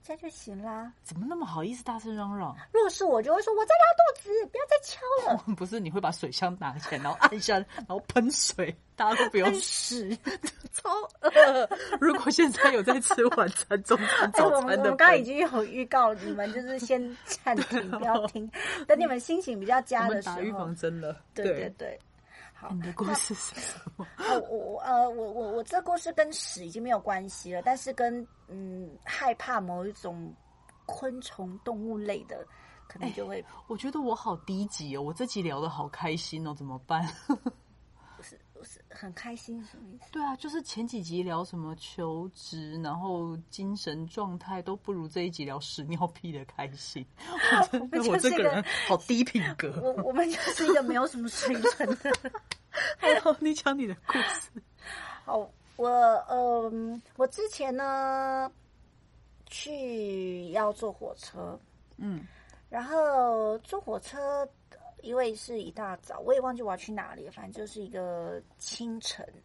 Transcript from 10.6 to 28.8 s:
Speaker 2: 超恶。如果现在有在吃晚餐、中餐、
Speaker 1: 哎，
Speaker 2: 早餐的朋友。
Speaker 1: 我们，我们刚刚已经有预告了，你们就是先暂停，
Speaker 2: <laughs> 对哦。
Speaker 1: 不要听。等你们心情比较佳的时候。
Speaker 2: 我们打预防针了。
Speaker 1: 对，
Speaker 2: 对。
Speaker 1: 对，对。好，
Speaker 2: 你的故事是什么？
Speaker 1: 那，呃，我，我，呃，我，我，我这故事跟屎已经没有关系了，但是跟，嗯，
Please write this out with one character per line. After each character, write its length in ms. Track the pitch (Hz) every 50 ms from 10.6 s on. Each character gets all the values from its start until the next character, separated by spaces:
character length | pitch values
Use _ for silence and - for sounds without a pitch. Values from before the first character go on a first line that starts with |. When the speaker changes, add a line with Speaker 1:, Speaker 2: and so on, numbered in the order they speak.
| - - -
Speaker 2:
超 160 | - - 392 359 415 427 - - -
恶。 480 | - 605 - 605 605 554 523 - 240 - 392 - - - - -
如 140 | 269 330 311
果 140 | 285 - 285
现 220 | - - 339 294
在 200 | 220 - 554 392 269
有 100 | 233 190
在 160 | 220 254 269
吃 240 | 240 - 262 - 233 247
晚 180 | 339 254 202 180
餐、 320 | - - - - 202 202
中 160 | 196 - 226
餐、 300 | 208 208 214 - - -
Speaker 1:
哎， 40 | 214 -
Speaker 2:
早 160 | 330 311 311 294 269
餐 0 |
的 0 |
朋 0 |
友。 0 |
Speaker 1:
我 0 |
们， 180 | 262 254 196 208
我 40 | 214
们 140 | 202 -
刚 100 | 262 320
刚 100 | 349 -
已 60 | - 240
经 160 | 233 269 285
有 240 | 349 330 262 233 214
预 200 | - - 254 254
告 280 | - - 262 247 220 214
了， 60 | 196
你 100 | 185 208 202
们 200 | 202 202 214 214
就 80 | 247
是 160 | 247 254 262
先 400 | 262 240 233 262 247 247 240 247 - -
暂 300 | - - - - 262 240
停， 340 | 247 262 - 226 247 208 185
Speaker 2:
<laughs> 0 |
对 80 | 185
哦。 20 | -
Speaker 1:
不 60 | 233
要 220 | 233 226 233 214
听。 240 | 208 - 226 214 220 - 370 403 415 403 359 302
等 120 | - 302 302
你 80 | 349
们 120 | 311 254 247
心 220 | 240 - 330 349
情 180 | 370 - 240 202
比 60 | 196
较 160 | 202 220 226
佳 260 | 240 - 254 233 226
的 140 | 202 214 202
时 80 | 196 190
候。 60 | 175
Speaker 2:
我 60 | 180
们 20 | 180
打 60 | 214
预 20 |
防 240 | 208 196 175 165 170
针 260 | 165 - 165 170 165
了。 180 | 160 151 147 - _ _ _
Speaker 1:
对， 120 | - 202
Speaker 2:
对。 80 | 196 -
Speaker 1:
对， 140 | 185 180 - 190 _
对。 200 | - - - - - _ _ _ _ _ - - - - _
好， 120 | - - -
Speaker 2:
你 100 | 196 180 170
的 100 | 175 175
故 100 | - 208 190 208
事 180 | - - - 214
是 200 | - - - -
什 220 | - - - - - - - -
么？ 100 | - 185 - -
Speaker 1:
那， 180 | - 349 440 381
呃， 40 | 453 - -
我， 80 | 226
我， 220 | 214 - - 208 -
呃， 300 | - - 254 240 247 247
我， 220 | 233 240 220 208
我， 200 | 196 240 233 208 208
我 60 | 233 226
这 180 | - - 370
故 160 | 359 - 349
事 140 | 339 - 330 330
跟 180 | 311 311 302
屎 340 | 311 - - - - 185 180
已 40 | 170
经 120 | 170 220
没 80 | 233 247
有 80 | 240
关 300 | 202 185 214 196 190 190
系 260 | 196 - - - 180 175
了， 80 | 175
但 140 | 180 247 254
是 160 | 262 - 262
跟， 340 | 254 240 240 240 240 240 233 - - _ _
嗯， 420 | - 185 190 196 190 185 185